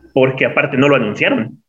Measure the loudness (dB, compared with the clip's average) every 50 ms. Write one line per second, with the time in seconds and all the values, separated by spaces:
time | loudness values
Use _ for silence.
0 | -20 _ 0 0 2 2 0 -2 -2 -2 0 -2 -2 -2 0 2 2 4 4 2
1 | 0 -2 -4 -2 -2 -2 -2 -2 -4 -8 -12 -18 _